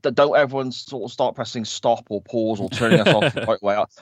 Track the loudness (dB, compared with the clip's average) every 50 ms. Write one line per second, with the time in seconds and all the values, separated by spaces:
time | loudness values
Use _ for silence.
0 | -4 -2 2 2 4 4 4 4 2 2 0 -4 -4 -6 -6 -10 -12 -12 -10 -10
1 | -10 -8 -4 -2 -2 -2 -2 -4 -8 -8 -6 -8 -8 -8 -8 -2 0 0 0 0
2 | -2 -6 -8 -8 -8 -4 -4 -2 0 0 -2 -2 -4 -6 -4 -2 2 4 4 4
3 | 6 4 4 4 2 0 -2 -2 -2 -2 -2 0 0 0 0 0 -2 -4 _ -10